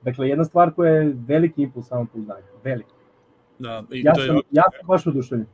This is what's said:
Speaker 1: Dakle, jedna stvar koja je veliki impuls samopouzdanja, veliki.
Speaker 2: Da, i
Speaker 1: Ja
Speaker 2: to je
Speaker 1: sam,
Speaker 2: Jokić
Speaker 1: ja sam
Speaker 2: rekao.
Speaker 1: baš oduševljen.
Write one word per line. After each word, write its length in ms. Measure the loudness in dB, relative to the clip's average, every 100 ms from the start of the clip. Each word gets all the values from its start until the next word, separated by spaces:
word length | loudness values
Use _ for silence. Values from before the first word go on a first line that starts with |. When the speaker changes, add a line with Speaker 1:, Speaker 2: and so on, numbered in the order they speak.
Speaker 1:
Dakle, 280 | -6 -4 -2
jedna 140 | 0
stvar 300 | 0 4 4
koja 200 | 4 4
je 220 | 4 2 -2 0
veliki 360 | 2 2 0
impuls 240 | -4 -4 -8
samopouzdanja, 580 | -6 -6 -8 -12 -14 -18 -12
veliki. 300 | -8 -8 -10 _ _ _ _ _ _ _
Speaker 2:
Da, 240 | -12 -12 -10
i 100 | -2
Speaker 1:
Ja 100 | 2
Speaker 2:
to 80 | 2
je 60 | 2
Speaker 1:
sam, 80 | -2
Speaker 2:
Jokić 160 | 0
Speaker 1:
ja 120 | 2
sam 80 | 2
Speaker 2:
rekao. 140 | 0 -2
Speaker 1:
baš 200 | -2 -2
oduševljen. 400 | -6 -6 -8 -8